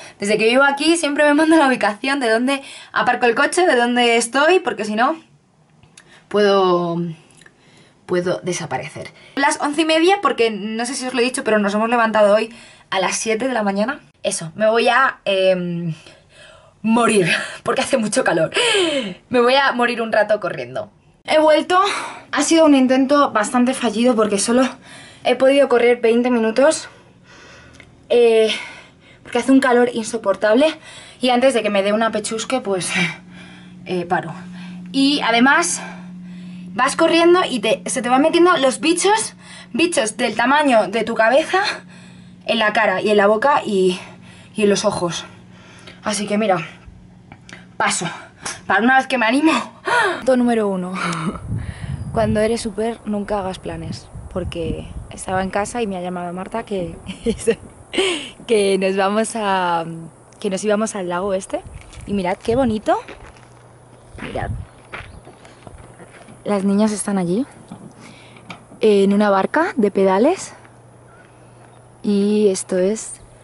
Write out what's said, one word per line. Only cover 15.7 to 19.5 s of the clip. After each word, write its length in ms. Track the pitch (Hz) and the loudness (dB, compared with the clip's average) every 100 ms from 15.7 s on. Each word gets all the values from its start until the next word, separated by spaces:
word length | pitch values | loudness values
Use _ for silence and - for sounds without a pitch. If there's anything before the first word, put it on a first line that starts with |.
| 170 170 156 - - _ - - - - _ | -4 -6 -8 -14 -20 _ -20 -20 -20 -20 _
morir, 480 | 214 233 226 214 165 - - | 0 2 4 2 2 0 -4
<laughs> 160 | - | -8
porque 180 | - 240 | -4 -4
hace 160 | 247 247 | 0 -2
mucho 260 | 214 254 | 0 0
calor. 280 | 190 165 160 - 480 415 339 285 208 180 _ | 0 0 0 0 0 2 0 -2 -6 -10 _
Me 140 | 247 | 0
voy 140 | 240 | 4